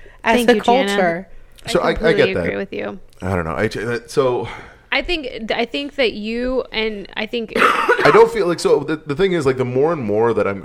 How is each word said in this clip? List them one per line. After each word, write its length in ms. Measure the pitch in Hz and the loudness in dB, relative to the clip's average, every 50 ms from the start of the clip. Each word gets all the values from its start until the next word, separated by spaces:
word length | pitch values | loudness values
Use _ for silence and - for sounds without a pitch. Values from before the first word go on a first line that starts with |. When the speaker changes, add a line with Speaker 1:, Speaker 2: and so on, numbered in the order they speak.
| - - - - - | -20 -20 -20 -4 0
Speaker 1:
as 140 | 220 226 | 2 2
Speaker 2:
Thank 140 | 247 240 226 | 4 4 4
Speaker 1:
a 40 | 220 | 4
Speaker 2:
you, 60 | 208 | 4
Jana. 260 | 202 - 240 269 269 | 4 4 4 4 2
Speaker 1:
culture? 420 | 202 202 208 185 170 165 175 190 - - - - - - - - | 2 2 2 2 2 0 -2 -6 -12 -16 -20 -20 -20 -20 -16 -6
Speaker 2:
I 60 | - - | -2 -2
Speaker 3:
So 80 | 175 | 0
I, 80 | - 165 | 0 0
I 60 | 165 | 0
Speaker 2:
completely 300 | - 214 - - - - | 2 2 2 4 4 4
Speaker 3:
get 80 | 190 190 | 2 2
that. 100 | 190 170 | 0 -2
Speaker 2:
agree 120 | 170 196 | -2 -4
with 160 | 202 196 - - | -4 -6 -8 -8
you. 280 | 208 208 202 202 190 - - - - | -8 -8 -8 -10 -12 -14 -20 -16 -10
Speaker 3:
I 140 | - 92 95 | -4 -2 -2
don't 100 | 90 82 | -2 -2
know. 120 | 80 73 | -2 -2
I, 100 | 71 107 | -2 -2
that, 460 | 110 - 107 101 120 120 117 - - - | -2 -2 -4 -6 -6 -6 -6 -8 -4 0
so 340 | 147 135 127 123 110 117 127 - - - - - - _ _ - | 0 2 2 0 -2 -4 -6 -10 -14 -16 -20 -20 -20 _ _ -4
Speaker 2:
I 100 | 269 262 | -4 -2
think, 480 | - 359 320 277 - - - 226 208 | -2 -4 -4 -4 -8 -10 -10 -6 -4
I 140 | - - 233 | -4 -4 -4
think 320 | - - 285 285 285 - | -4 -4 -6 -8 -6 -4
that 160 | - 269 214 - | -2 -2 -2 -2
you, 500 | 214 208 220 226 240 247 254 262 254 - - | -4 -6 -6 -6 -4 -4 -2 -2 -4 -4 -4
and 380 | - 220 220 220 214 202 180 - - | -6 -6 -4 -4 -6 -8 -12 -12 -8
I 100 | - 220 | -8 -8
think 260 | 208 - 240 226 - 233 | -6 -6 -6 -6 -4 -2
<coughs> 20 | |
Speaker 3:
I 560 | 226 - - - - - - 480 - - 147 156 | 0 2 2 2 0 0 0 0 2 4 6 6
don't 160 | 208 233 226 | 8 6 6
feel 160 | 226 226 175 | 4 2 0
like, 140 | 175 170 165 | 0 0 0
so 180 | - - 156 151 | 2 2 2 2
the, 140 | 139 139 160 | 2 0 -4
the 220 | 156 - 147 139 | -6 -4 -6 -2
thing 160 | 135 196 196 175 | -2 0 0 0
is, 120 | 170 135 | 0 0
like, 120 | 135 123 | 0 0
the 80 | 123 127 | 0 -2
more 280 | 123 127 131 143 160 170 | -2 0 2 2 2 0
and 80 | 156 | -2
more 320 | 117 104 101 107 113 117 110 | -2 -2 0 2 2 2 2
that 140 | 104 98 | 2 0
I'm, 160 | 98 98 98 90 | 0 -2 -4 -4